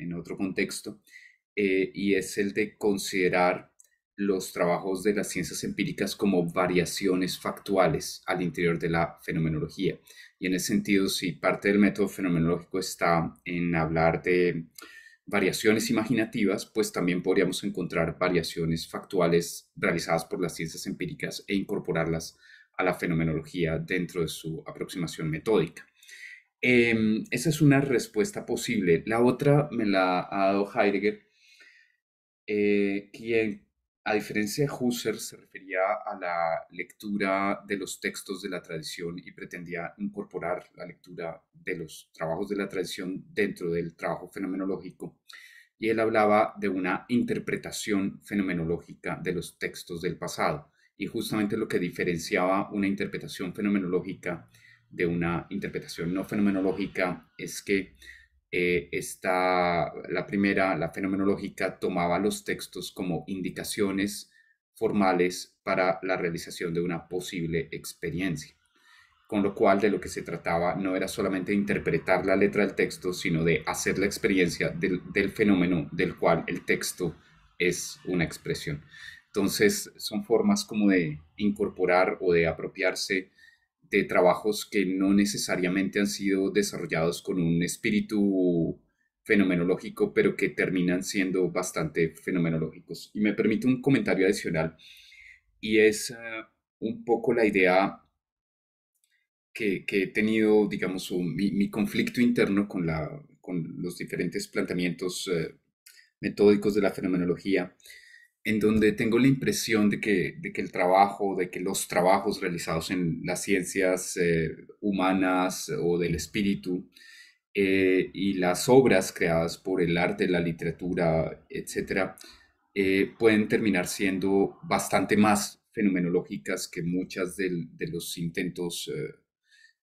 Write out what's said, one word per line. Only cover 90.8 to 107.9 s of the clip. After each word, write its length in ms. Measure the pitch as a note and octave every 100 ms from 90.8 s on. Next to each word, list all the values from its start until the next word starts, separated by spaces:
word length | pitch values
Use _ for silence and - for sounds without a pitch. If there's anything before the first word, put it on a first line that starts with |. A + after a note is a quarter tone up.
| F2 F#2
siendo 460 | - G#2 F#2 F#2 F2
bastante 580 | F2 F2+ F2+ D#2+ E2+ D#2+
fenomenológicos. 1000 | - - F2+ E2 D#2+ D#2+ - - - -
Y 80 | G#2
me 120 | G#2+
permite 340 | G2+ G#2+ G#2+ B2+
un 140 | B2+
comentario 440 | - C3 G2+ F#2 F#2+
adicional, 520 | G2+ G2 E2 D#2+ - - - - - - - _ _
y 200 | A2 G#2+
es, 320 | G#2+ G#2 -
eh, 40 | A#2 A#2 A2+ - _ _ _
un 240 | A2+ -
poco 300 | - A2+ -
la 120 | A#2+ G#2+
idea 560 | G2+ F2+ F#2 G2 - _ _ _ _ _ _ _ _ _ _ _ _ _ _ _
que, 320 | - G#2+ F2 -
que 180 | G2+
he 40 | F#2
tenido, 600 | A2 G#2+ A2 G#2+ G#2+ G2+
digamos, 420 | G2+ F#2+ F#2 -
un, 240 | F2+ F2 F2
mi, 160 | G2+
mi 180 | G2+ G2+
conflicto 520 | A2 G2+ A2+ G#2+ B2
interno 460 | A#2+ A#2+ G#2 G2 G2+
con 180 | F#2+ E2
la, 240 | D#2+ D2+ - - _
con 340 | - F2+ D#2 -
los 200 | F2 -
diferentes 500 | F2+ - F2+ G2+ -
planteamientos, 840 | A2 F#2+ F2+ F2+ E2 F#2 - G2
eh, 220 | E2+ D#2 - _ _ - - _ _
metódicos 560 | G2+ - G#2 G2+ G#2+ G#2
de 60 |
la 100 | G2
fenomenología, 840 | - F#2+ F2+ F2 E2+ G2 F#2+ F2+ _ -